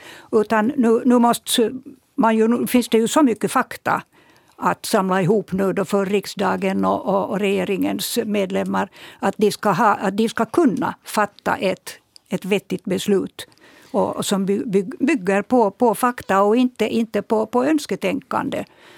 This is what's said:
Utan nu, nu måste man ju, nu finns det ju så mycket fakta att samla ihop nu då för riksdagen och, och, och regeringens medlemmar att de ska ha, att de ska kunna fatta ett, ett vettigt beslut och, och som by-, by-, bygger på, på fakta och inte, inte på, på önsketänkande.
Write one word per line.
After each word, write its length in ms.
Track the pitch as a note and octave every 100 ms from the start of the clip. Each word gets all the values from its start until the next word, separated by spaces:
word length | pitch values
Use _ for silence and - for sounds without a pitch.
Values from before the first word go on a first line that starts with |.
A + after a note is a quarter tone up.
| - - -
Utan 400 | A3 G#3+ A3 G#3+ D#4
nu, 240 | A3+ A3+ B3+
nu 140 | A#3+
måste 520 | A#3+ A#3 - - G#3+ B3+ - - _ -
man 220 | A3+ A3
ju, 100 | A3
nu 200 | A#3+ A3+
finns 220 | B3 A3+
det 80 | A3
ju 100 | A3+
så 160 | D#4
mycket 280 | C#4 G#3+ F#3+
fakta 500 | B3 - - - - - _ _ _ _ -
att 300 | F#3 E3+ -
samla 360 | A3 F#3+ F#3
ihop 300 | F3 G#3+ -
nu 220 | F#3+ G3
då 120 | F3+ F#3
för 200 | G3+ F#3+
riksdagen 800 | G3+ - - F#3+ F#3+ F#3+ G3 F#3+
och, 200 | G3 -
och, 240 | G3 G#3+
och 100 | G3
regeringens 800 | G3+ G3 F3+ F#3 F#3+ G3+ - A#3+ A3+
medlemmar 640 | G#3 F#3+ F#3+ F#3+ G3 G3 - - -
att 160 | G3 -
de 140 | G#3
ska 200 | - G#3+
ha, 220 | F3 A3+
att 240 | G3 G3 G3+
de 120 | A3
ska 160 | - A3
kunna 500 | - D4+ E3+ E3 - -
fatta 500 | - G3+ _ - F#3+
ett, 360 | F#3+ F#3 - - _ _ -
ett 160 | F#3 F#3
vettigt 380 | G3 - F#3 -
beslut 600 | F#3 G#3 F#3+ C#3+ - - _ - - -
och, 240 | A3 F#3 -
och 100 | -
som 200 | G3 F#3+
by-, 180 | G3+ B3+
by-, 180 | F#3+ F#3+ -
bygger 420 | C4 D4+ F3+ G3
på, 300 | G3+ B3 G3+
på 240 | - B3 G3
fakta 460 | B3 B3 - G3
och 140 | G#3 A#3+
inte, 320 | B3 - G#3+
inte 340 | A3+ A3+ G#3
på, 240 | - A3 G#3+
på 200 | B3 C4+
önsketänkande. 1000 | D#4 - F#3+ F#3 - - - G#2 - - _ -